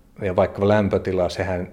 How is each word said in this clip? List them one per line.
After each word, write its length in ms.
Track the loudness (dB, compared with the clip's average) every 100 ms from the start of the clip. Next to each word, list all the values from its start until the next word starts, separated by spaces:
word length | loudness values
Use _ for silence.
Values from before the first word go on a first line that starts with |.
| _ -8
ja 140 | -4 0
vaikka 320 | 0 2 2
lämpötila, 640 | 4 2 0 -2 -2 -2
sehän 380 | -2 -4 -4 -6